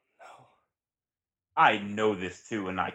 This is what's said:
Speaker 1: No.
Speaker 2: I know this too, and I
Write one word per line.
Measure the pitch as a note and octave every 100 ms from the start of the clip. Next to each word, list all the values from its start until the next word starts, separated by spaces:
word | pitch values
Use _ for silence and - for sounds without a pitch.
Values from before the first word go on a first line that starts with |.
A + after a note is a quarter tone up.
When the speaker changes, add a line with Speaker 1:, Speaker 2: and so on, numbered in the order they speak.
| _ _
Speaker 1:
No. | - - - _ _ _ _ _ _ _ _ _ _ -
Speaker 2:
I | D#3 G#2+
know | G2+ G#2 A2 G2
this | F2+ - -
too, | A2+ F#2
and | F#2
I | D2+